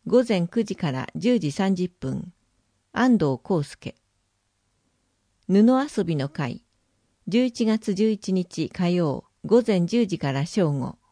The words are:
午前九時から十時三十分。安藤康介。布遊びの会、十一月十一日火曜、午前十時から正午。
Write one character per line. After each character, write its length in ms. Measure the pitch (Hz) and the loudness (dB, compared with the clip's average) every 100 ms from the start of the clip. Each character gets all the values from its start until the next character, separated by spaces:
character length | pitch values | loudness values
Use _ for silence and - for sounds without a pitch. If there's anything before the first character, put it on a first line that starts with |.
| - | 0
午 180 | 240 247 | 2 2
前 200 | 196 170 | 0 0
九 160 | 226 | -2
時 140 | 214 190 | -4 -4
か 160 | 160 | -4
ら 160 | 131 - 156 | -4 -6 -4
十 240 | 190 247 | 0 2
時 100 | 156 | 0
三 240 | 143 190 | -2 0
十 140 | 185 180 | 0 -4
分。 440 | - 131 131 180 - _ _ _ _ _ | -6 -8 -8 -10 -18 _ _ _ _ _
安 260 | - 254 226 | 0 2 4
藤 180 | 151 131 | 2 -2
康 260 | - 185 143 | -2 -2 -2
介。 280 | - - - _ _ _ _ _ _ _ _ _ _ _ _ _ _ - | -8 -16 -16 _ _ _ _ _ _ _ _ _ _ _ _ _ _ 0
布 80 | 190 | 4
遊 460 | 220 254 285 - | 6 4 0 -4
び 100 | 175 | -2
の 140 | 156 139 | -2 -4
会、 340 | - 135 - - _ _ _ _ _ - | -4 -6 -8 -16 _ _ _ _ _ -2
十 140 | 208 | 0
一 220 | 254 240 220 | 0 0 0
月 260 | 220 220 | 0 -2
十 160 | 190 220 | 0 0
一 240 | 208 - | 0 -2
日 380 | 185 180 - 160 | -2 -2 -6 -6
火 180 | - 175 | -2 0
曜、 380 | 180 160 131 - _ | 0 0 -4 -8 _
午 180 | - 226 233 | 2 2 4
前 180 | 190 | 0
十 220 | 170 240 208 | 0 0 0
時 120 | 170 | -2
か 140 | 143 | -2
ら 140 | 135 156 | -2 -2
正 260 | - 165 | 0 0
午。 240 | 143 127 - _ | 0 -6 -10 _